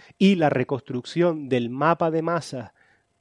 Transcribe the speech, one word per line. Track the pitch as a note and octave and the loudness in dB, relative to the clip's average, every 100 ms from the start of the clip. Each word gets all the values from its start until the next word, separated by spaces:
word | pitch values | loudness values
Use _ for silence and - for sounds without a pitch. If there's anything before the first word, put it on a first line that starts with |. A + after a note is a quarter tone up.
| - - | -8 2
y | F#3+ F#3 | 4 4
la | D3 | 2
reconstrucción | B2 B2+ C#3 - B2 - E3 F3 D#3 C3+ | 2 -2 -4 -6 -8 -6 0 0 0 -2
del | B2 A#2+ | -2 -2
mapa | C3 D#3 E3+ E3 | 0 0 2 0
de | D#3+ | -2
masa | E3 E3+ - C3 G#2+ _ _ _ _ _ | -2 -4 -6 -12 -12 _ _ _ _ _